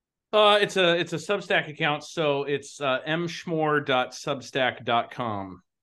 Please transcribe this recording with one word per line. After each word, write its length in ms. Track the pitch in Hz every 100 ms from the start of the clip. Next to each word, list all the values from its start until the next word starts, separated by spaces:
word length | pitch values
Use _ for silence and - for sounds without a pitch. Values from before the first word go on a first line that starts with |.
| _ _ _
Uh, 260 | 214 208 208
it's 160 | 202 190
a, 200 | 175 175
it's 160 | 165
a 40 | 160
Substack 520 | - 202 - 180 156
account. 360 | 147 160 147
So 400 | - 170 151 139
it's, 360 | 143 139 - -
uh, 200 | 139 127
m 220 | 151 160 170
schmore 580 | 170 185 160 151 147
dot 280 | 139 127 123
substack 720 | - 151 135 113 139 127 -
dot 260 | 120 117 -
com 500 | - 120 101 95 90 _ _